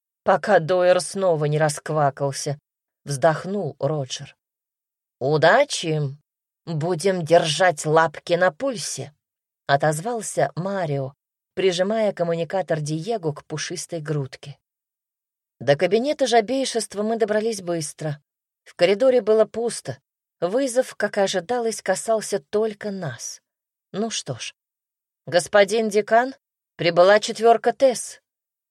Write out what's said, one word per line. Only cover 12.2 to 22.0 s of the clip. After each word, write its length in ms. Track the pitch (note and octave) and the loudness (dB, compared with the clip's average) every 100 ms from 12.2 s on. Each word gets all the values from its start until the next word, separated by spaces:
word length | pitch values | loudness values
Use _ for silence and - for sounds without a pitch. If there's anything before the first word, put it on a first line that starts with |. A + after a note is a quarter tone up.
| E3+ E3 D#3+ F#3+ F3+ D#3 | -2 -2 -4 -4 -2 -4
Диего 540 | D3 D#3 F3+ A3+ D#3+ | -4 -6 -6 -6 -4
к 120 | D3 - | -8 -8
пушистой 540 | D3+ - D#3+ - E3+ | -10 -8 -10 -10 -8
грудке. 580 | D3+ D3+ C3 - C#3+ - _ _ _ _ _ _ _ _ _ - | -6 -4 -6 -10 -18 -20 _ _ _ _ _ _ _ _ _ -4
До 160 | A#2+ C#3+ | 0 2
кабинета 500 | F3+ A3 C#4 D4 B3+ | 2 2 0 -2 2
жабейшества 760 | A#3 G3+ C4+ B3+ A#3 - F#3+ | 2 2 0 -2 -4 -6 -4
мы 140 | G#3+ A3+ | -4 0
добрались 440 | G#3 G#3+ A3 G3+ | 0 0 -2 -4
быстро. 600 | F3 E3+ D3+ - D#3 D3 _ _ _ _ | -4 -4 -6 -8 -8 -8 _ _ _ _
В 120 | _ - | _ 0
коридоре 460 | F3 G3+ C4 B3+ | 2 4 4 2
было 240 | G3+ A3 G#3+ | 4 2 2
пусто. 540 | A3 A#3 - - A#2+ _ _ _ _ | -2 -6 -6 -10 -12 _ _ _ _
Вызов, 560 | F3 A#3 C#4 A#3+ B3+ - | -4 -2 -2 -2 -4 -2
как 220 | G#3 G#3 | -4 0
и 40 | |
ожидалось, 600 | F#3+ F#3+ E3+ B3 A3+ G#3+ | 0 -2 -2 -2 -2 -4
касался 580 | - F#3 | -4 -4